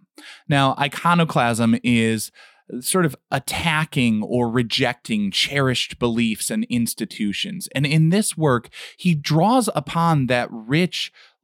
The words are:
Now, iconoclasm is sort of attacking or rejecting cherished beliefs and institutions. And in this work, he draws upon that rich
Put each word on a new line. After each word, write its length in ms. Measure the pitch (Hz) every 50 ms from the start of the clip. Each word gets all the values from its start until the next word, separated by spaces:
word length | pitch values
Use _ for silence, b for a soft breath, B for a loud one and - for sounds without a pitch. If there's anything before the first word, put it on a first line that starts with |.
| _ _ _ B B B B B B -
Now, 260 | 147 139 139 135 -
iconoclasm 1000 | - 143 143 - - - 170 175 175 165 156 - 151 123 120 117 110 117 113 113 120 -
is 480 | 120 120 117 113 113 113 110 - - B B B B B B B - - 120
sort 260 | 123 - - 190 175
of 120 | 156 131 - _ _ -
attacking 920 | 139 - - - - - 170 156 156 160 - - 143 123 117 110 107 107
or 260 | - 117 123 120 117
rejecting 840 | 113 127 123 110 - - 131 120 123 - - - 117 107 104 98 95
cherished 680 | - - - 139 143 139 131 123 - - - - -
beliefs 540 | 127 120 117 117 120 113 107 - - - 117
and 100 | 107 113
institutions. 1040 | - 120 120 117 113 - - 113 101 - - 110 104 95 - - 98 - 92 - - -
And 100 | 135 143
in 260 | 143 151 160 160 160
this 260 | 175 208 214 - -
work, 320 | - 156 147 123 117 - B B B B B B
he 160 | - - 185 170
draws 560 | 147 143 - 151 160 170 208 247 269 233 196 -
upon 540 | 156 143 - - 165 165 170 160 147 131 117
that 180 | 127 123 117 - -
rich 600 | 117 110 113 135 160 185 175 - - - - b b b b b b